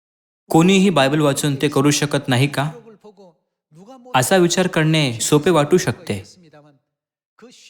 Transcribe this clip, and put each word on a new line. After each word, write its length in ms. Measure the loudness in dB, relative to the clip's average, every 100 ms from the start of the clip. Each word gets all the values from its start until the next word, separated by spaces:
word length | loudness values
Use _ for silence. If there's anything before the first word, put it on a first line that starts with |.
| _ _ _ _ _
कोणीही 400 | 2 4 4 2
बायबल 300 | 2 0 0
वाचून 360 | 0 -2 -4 -2
ते 60 | -2
करू 220 | 0 0
शकत 380 | 0 -2 -4 -2
नाही 200 | -2 -2
का? 220 | -2 -8 -10 -20 -20 -20 _ -20 _ _ _ _ -20 -20 -20 -6
असा 220 | -4 0 2
विचार 300 | 2 0 -2
करणे 540 | 0 0 0 -2 -4
सोपे 300 | 0 2 2
वाटू 260 | 0 2 0
शकते. 420 | 0 -8 -10 -10 -10 -20 _ -20 _ _ _ _ _ _ _ _ -20 -20